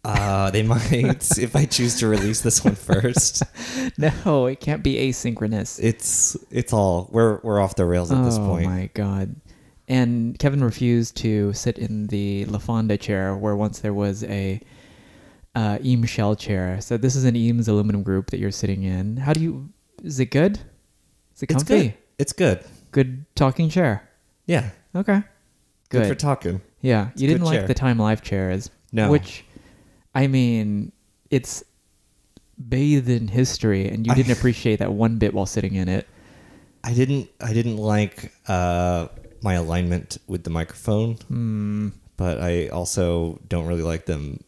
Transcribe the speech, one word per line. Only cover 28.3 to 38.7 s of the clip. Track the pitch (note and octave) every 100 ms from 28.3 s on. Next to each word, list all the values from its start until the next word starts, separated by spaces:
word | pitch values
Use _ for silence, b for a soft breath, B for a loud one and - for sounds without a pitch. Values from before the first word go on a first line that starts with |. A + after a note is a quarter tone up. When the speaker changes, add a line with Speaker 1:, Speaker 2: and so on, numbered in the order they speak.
| G2+ F#2 F#2+ - _ _
Speaker 1:
No. | A2 G#2+
Speaker 2:
which, | D3 - - - B B B B B B
I | C3 C3+
mean, | C3 A#2+ A2+ G#2+ G#2 - _ _ _ _
it's | C#3 - - - _ _ _ _ _ _ - _ - B2
bathed | B2 D3 D3 B2
in | A#2+ A2
history, | A2+ B2+ - A2 F#2+ G2
and | G2+
you | A2+ B2+
didn't | B2
Speaker 1:
<laughs> |
I |
Speaker 2:
appreciate | A#2+ B2 A2 A#2 G#2+
that | G2
one | G2+ A2+ A2+
bit | G#2
while | G2 F#2+
sitting | - G2 F#2+
in | F#2
it. | F#2+ - B B B B B B _
Speaker 1:
I | A#2
didn't, | A#2+ C3 C#3 - _
I | A#2
didn't | A2+ A#2 G#2+
like, | G#2+ G#2 G#2 - - _ -
uh, | F#2 F2+